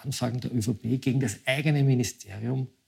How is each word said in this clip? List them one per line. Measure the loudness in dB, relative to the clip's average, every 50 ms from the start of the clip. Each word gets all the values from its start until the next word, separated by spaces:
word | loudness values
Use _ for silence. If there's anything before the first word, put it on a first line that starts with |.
| -8
Anfragen | -8 -4 -2 -2 -2 -2 -4
der | -6 -2 -2
Ö | 0
V | 0 0 -2
P | -2 -2 -2 -2 0
gegen | 0 0 0 2
das | 0 0 -4 -4 -2
eigene | -2 0 2 2 2 4 4 6
Ministerium, | 6 4 4 2 -2 -4 -10 -16 -14 -10 -6 -4 -4 -2 -2 -4 -6 -10 _ _